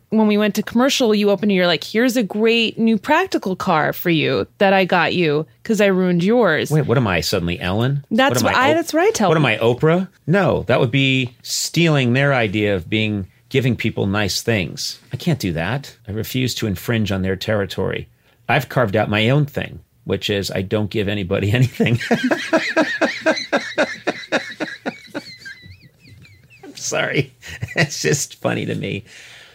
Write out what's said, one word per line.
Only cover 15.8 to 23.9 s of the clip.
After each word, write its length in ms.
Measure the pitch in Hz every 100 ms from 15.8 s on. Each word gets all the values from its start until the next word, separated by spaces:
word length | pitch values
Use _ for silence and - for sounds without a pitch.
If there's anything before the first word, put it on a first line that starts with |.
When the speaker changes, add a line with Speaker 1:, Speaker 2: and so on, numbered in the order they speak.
| 135 - -
Speaker 2:
I 40 |
refuse 420 | 104 101 127 127 -
to 120 | 113
infringe 440 | 92 - 117 104
on 120 | 98
their 120 | 92 95
territory. 720 | - 110 98 - 95 - - _ _ _ -
I've 220 | 127 135
carved 260 | - 117 104
out 140 | 107
my 200 | 104 110
own 160 | 139 147
thing, 320 | 95 - - - _
which 260 | - 95 -
is 220 | 101 92
I 100 | -
don't 300 | 95 107 104
give 160 | 110 98
anybody 440 | 101 90 98 101
<laughs> 80 | 113
anything. 400 | 127 - 196 117
<laughs> 60 | - 240 254 302 - 320 427 381 - - 330 - - 294 - 294 - - 294